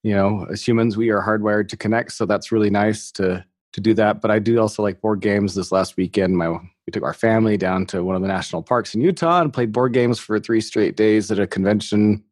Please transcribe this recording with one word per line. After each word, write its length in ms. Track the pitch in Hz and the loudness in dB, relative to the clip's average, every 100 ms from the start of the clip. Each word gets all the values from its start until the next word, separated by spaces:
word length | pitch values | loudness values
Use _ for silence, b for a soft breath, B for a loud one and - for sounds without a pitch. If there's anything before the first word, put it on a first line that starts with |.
you 100 | 110 | 0
know, 340 | 101 98 104 - | 2 2 0 -6
as 160 | 104 - | -4 0
humans, 300 | 113 117 104 | 2 2 0
we 140 | 113 | 0
are 120 | 104 | 0
hardwired 460 | 107 107 104 107 104 | 0 0 2 0 -2
to 80 | 107 | -4
connect. 380 | 107 113 - | -2 -2 -2
So 120 | - 101 | -6 -2
that's 240 | 101 - | -2 0
really 200 | 113 104 | 0 2
nice 420 | 101 107 107 - | 2 0 -2 -8
to, 340 | - 92 90 - _ _ | -4 -2 -2 -8 _ _
to 80 | - | -2
do 120 | 107 110 | 0 2
that. 260 | 107 107 | 2 0
But 100 | 113 | 0
I 80 | 107 | 0
do 180 | 107 117 | 2 2
also 200 | 110 - | 0 0
like 200 | 104 95 | -4 -2
board 180 | 110 104 | -4 -2
games. 360 | 104 101 101 98 | 0 0 0 -2
This 180 | 90 | 0
last 240 | 95 90 - | 0 0 -2
weekend, 400 | 90 - 92 90 | -2 0 2 0
my, 100 | 82 | 0
we 400 | 82 87 _ - | -4 -10 _ -10
took 100 | 104 | -6
our 100 | - | -6
family 440 | - 113 110 110 104 | -2 0 2 2 0
down 280 | 92 92 92 | 0 -2 -2
to 180 | 92 90 | -4 -2
one 100 | 92 | -2
of 60 | |
the 80 | 95 | -2
national 340 | 95 - 82 | -4 -6 -8
parks 320 | - 120 98 107 | -2 -2 0 0
in 60 | |
Utah 400 | 160 175 170 175 | 0 0 2 2
and 100 | 156 | 0
played 220 | 127 117 | -2 -2
board 180 | 117 127 | 0 0
games 280 | 123 120 117 | 2 2 0
for 200 | - 107 | -2 -4
three 220 | - 113 | 0 0
straight 340 | 107 110 101 - | 0 0 0 2
days 340 | 107 107 98 | 4 4 2
at 100 | 101 | -2
a 60 | 95 | -2
convention 760 | - 95 104 - 104 107 104 _ | 0 0 0 0 2 2 2 _